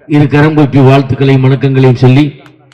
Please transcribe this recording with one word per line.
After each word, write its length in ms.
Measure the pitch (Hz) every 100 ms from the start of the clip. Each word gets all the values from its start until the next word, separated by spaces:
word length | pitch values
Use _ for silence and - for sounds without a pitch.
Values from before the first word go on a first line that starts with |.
| -
இரு 180 | 147 143
கரம் 240 | 143 151 151
கூப்பி 240 | 143 139 131
வாழ்த்துக்களையும் 580 | 139 135 - 139 135 131
வணக்கங்களையும் 540 | 135 139 131 131 120
சொல்லி 220 | 127 131 147 - - _ _